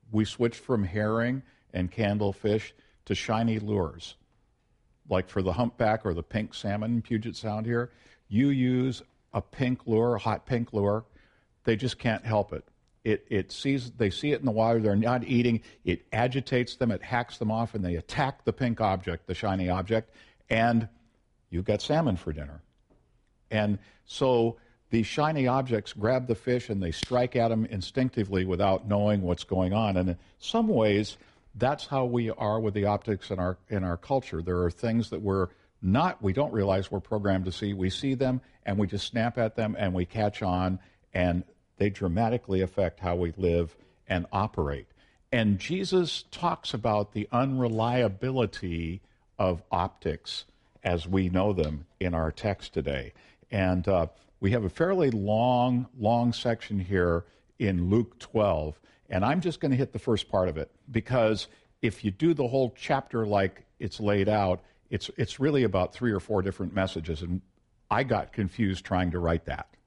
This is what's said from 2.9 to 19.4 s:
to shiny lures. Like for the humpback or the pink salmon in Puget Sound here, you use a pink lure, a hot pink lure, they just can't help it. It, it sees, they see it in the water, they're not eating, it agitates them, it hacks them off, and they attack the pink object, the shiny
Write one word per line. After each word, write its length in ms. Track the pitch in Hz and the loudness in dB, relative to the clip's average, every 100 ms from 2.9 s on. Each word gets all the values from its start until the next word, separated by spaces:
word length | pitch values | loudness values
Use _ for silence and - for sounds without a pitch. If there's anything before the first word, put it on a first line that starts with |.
| _ | _
to 100 | - | -6
shiny 440 | 101 - 110 117 110 | -4 -2 0 0 -2
lures. 580 | 104 104 80 85 - - _ _ _ _ _ _ _ _ - | -2 -2 -2 -6 -18 -20 _ _ _ _ _ _ _ _ -2
Like 200 | 92 92 | -2 0
for 140 | 104 | -2
the 100 | 92 | 0
humpback 520 | 92 120 - 113 113 | 0 -2 2 2 2
or 100 | 101 | -2
the 80 | 85 | -4
pink 320 | - 110 107 | -4 -6 -6
salmon 400 | - 104 104 110 | -6 -4 -4 -2
in 80 | 120 | -2
Puget 340 | - 110 113 - | 0 -2 -2 -8
Sound 300 | 113 107 110 | -6 -4 -2
here, 240 | 120 120 _ - _ _ | -2 -2 _ -20 _ _
you 200 | 104 139 | 2 4
use 540 | 135 127 127 131 123 - _ _ | 4 2 2 0 -4 -12 _ _
a 100 | - | -8
pink 440 | - - 127 127 120 | -8 -2 0 0 2
lure, 280 | 110 120 | 2 4
a 40 | 113 | 2
hot 280 | 113 107 - | 0 -4 -2
pink 260 | 120 117 | -2 0
lure, 320 | 107 101 107 113 - _ _ _ _ | 0 0 0 -4 -20 _ _ _ _
they 120 | - 110 | 0 0
just 220 | 127 - | 0 -2
can't 260 | 123 107 | -2 -2
help 280 | 117 107 98 | 0 0 0
it. 120 | 73 - _ _ _ | -8 -12 _ _ _
It, 220 | 113 107 - | -2 -2 0
it 240 | 104 - | -4 -2
sees, 380 | - 139 139 120 | -6 -2 -2 -4
they 180 | - 104 | -2 -2
see 220 | - 147 | 0 -2
it 80 | 143 | 0
in 60 | 135 | 0
the 60 | |
water, 280 | 107 113 117 | 2 2 4
they're 160 | 107 101 | 4 2
not 280 | 113 123 | 2 0
eating, 360 | 117 120 120 113 - - | 0 2 4 0 -4 -8
it 220 | - 87 _ | -4 -4 _
agitates 680 | 110 123 131 123 127 123 - | -2 0 -2 -2 -2 -2 -2
them, 140 | 120 | -2
it 120 | 95 | -2
hacks 360 | - 123 120 - | -2 -4 -4 -4
them 120 | 107 | -2
off, 240 | 113 117 | -2 -2
and 100 | 104 | -4
they 120 | 90 85 | -4 -4
attack 480 | - - 135 - | -4 -2 -2 -2
the 80 | - | -4
pink 280 | - 127 110 | -2 -2 0
object, 460 | 107 95 92 85 - | 0 0 -4 -8 -6
the 80 | |
shiny 340 | 90 | -4